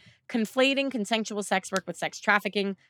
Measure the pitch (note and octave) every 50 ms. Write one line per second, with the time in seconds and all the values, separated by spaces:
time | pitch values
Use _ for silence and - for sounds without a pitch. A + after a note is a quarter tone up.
0 | - - - _ _ - - A#3 A3 - - B3+ C4 C4+ C#4 C4+ C#4 C4+ C4 A#3
1 | G3+ - A3+ A3 G#3+ - A3 G#3 G3 - G3+ F#3+ - - G3 F#3 - - D#3+ -
2 | - D#3+ - - - A3 G#3 G#3 - G#3 - G#3 G3 G3 F#3+ - _ _